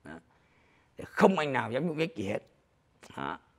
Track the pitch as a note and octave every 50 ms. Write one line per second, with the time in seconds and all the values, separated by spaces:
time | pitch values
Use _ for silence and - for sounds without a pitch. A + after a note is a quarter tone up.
0 | _ D2+ D#2 - _ _ _ _ _ _ _ _ _ _ _ _ _ _ _ -
1 | - - - - - G3+ F#3+ E3+ D3+ D3 C3+ A#2+ A2+ A2 A#2 C3 D#3 F3+ D#3 D3
2 | D#3+ E3 - - G2 F#2+ - - - - _ _ _ _ _ _ _ _ _ _
3 | - - - - C#2 C#2+ E2 - _ _ _